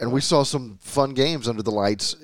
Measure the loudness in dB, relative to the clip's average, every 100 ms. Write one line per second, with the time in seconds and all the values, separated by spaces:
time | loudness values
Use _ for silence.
0 | -2 0 2 2 2 -2 -6 -14 -4 0
1 | 0 2 0 0 -2 -2 -2 0 0 0
2 | -2 -6